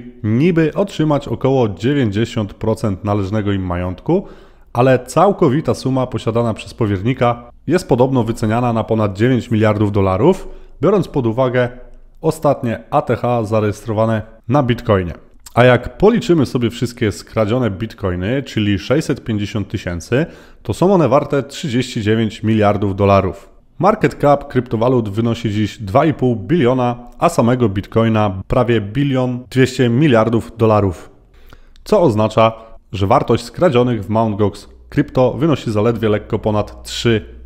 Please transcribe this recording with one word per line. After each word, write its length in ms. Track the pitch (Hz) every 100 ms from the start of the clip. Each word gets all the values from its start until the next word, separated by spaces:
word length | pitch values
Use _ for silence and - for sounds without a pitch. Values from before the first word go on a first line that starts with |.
| - -
niby 500 | 104 113 170 165 156
otrzymać 540 | - 196 - 156 143 -
około 420 | 120 131 135 113
dziewięćdziesiąt 840 | 90 117 147 117 98 113 110 101
procent 500 | - 107 110 113 92
należnego 480 | 101 104 95 110 101
im 140 | 98 92
majątku, 600 | 87 90 87 - 180 190 - - - -
ale 320 | - 131 127 -
całkowita 680 | - 190 196 165 139 139
suma 340 | 107 131 131 123
posiadana 460 | 113 - 113 120
przez 200 | - -
powiernika 800 | - 110 98 107 131 120 - - - -
jest 220 | 175 -
podobno 340 | 120 139 135
wyceniana 500 | 113 113 110 113 120
na 100 | 113
ponad 340 | 107 110 104 95
dziewięć 340 | 120 127 -
miliardów 400 | 110 107 104 104
dolarów, 560 | 101 95 92 143 190 - - - -
biorąc 260 | 156 202 -
pod 200 | 147 113
uwagę 420 | 113 131 123 123 - - - - -
ostatnie 600 | 160 156 147 135 120 104 -
A 100 | 143
T 140 | - 117
H 280 | 120 120
zarejestrowane 800 | 104 110 104 101 117 107 113 110 104 - -
na 160 | 143
Bitcoinie. 500 | 123 117 - 101 85 - - - -
A 100 | 117
jak 340 | 123 120 - -
policzymy 480 | 196 233 - 170 120
sobie 240 | 135 117
wszystkie 420 | - 120 - 110
skradzione 600 | - - 113 107 123 117
bitcoiny, 720 | 95 113 - 95 90 92 135
czyli 360 | 131 - 104 95
sześćset 440 | - 135 160 151
pięćdziesiąt 440 | - 107 101 107 95
tysięcy, 580 | 101 - 87 - 120 180 - - -
to 100 | -
są 200 | - 180
one 160 | 190 139
warte 340 | 139 - 139
trzydzieści 580 | 123 - 156 120 123 123
dziewięć 420 | 104 110 113 -
miliardów 520 | 107 110 101 101 101 95
dolarów. 540 | 101 98 95 - - _ _ -
Market 360 | 175 214 147 -
cap 320 | 143 143 -
kryptowalut 600 | - 127 110 117 131 110
wynosi 420 | 101 117 113 110
dziś 260 | 104 104 -
dwa 280 | 101 127 160
i 80 |
pół 220 | - 127 113
biliona, 600 | 98 175 120 131 120 120 - -
a 100 | 170
samego 400 | 160 117 127 117
bitcoina 720 | 101 - 113 113 110 104 95 -
prawie 340 | 127 117 113
bilion 640 | 101 117 143 131 127 123 -
dwieście 400 | 127 123 - 123
miliardów 600 | 120 156 113 113 113 - -
dolarów. 520 | 113 107 98 85 - - _ - - - - -
Co 180 | - 214
oznacza, 500 | 170 107 107 - 113 - - - _
że 160 | 92 98
wartość 360 | 135 151 117
skradzionych 600 | - - 165 120 123 113
w 60 | 95
Mount 280 | 110 113 101
Gox 320 | 104 - - - -
krypto 440 | 143 - - 127
wynosi 380 | 113 165 135 120
zaledwie 380 | 104 110 117 110
lekko 300 | 104 - 107
ponad 440 | 110 104 104 -
trzy 420 | - - 120 110 - -